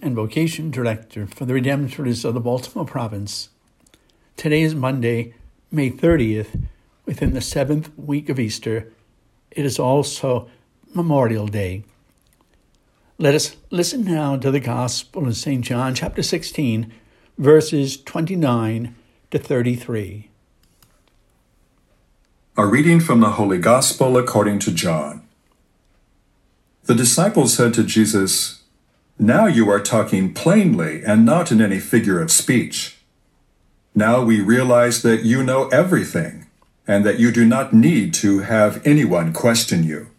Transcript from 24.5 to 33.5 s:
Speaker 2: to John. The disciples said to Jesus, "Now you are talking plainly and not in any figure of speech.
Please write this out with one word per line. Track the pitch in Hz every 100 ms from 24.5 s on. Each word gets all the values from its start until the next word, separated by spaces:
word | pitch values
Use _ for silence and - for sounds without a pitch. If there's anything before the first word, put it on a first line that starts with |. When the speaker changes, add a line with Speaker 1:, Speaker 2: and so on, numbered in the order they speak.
| 101
Speaker 2:
to | 104
John. | 85 87 80 71 - _ _ _ _ _ _ _ _ _ _ _ _ _ _ _ _
The | - 117
disciples | 123 - 196 180 123
said | - 120
to | 113
Jesus, | 98 110 107 104 95 - - - _ _ _ _ _ -
"Now | 107 160 220
you | 117 104
are | 101
talking | - 110 101 95 92
plainly | - 165 214 180 98 78 78
and | 107 107
not | 117 165 165
in | 113
any | 104 95
figure | - 117 98 90
of | 82
speech. | - - 120 - - - - _ _ _ _ _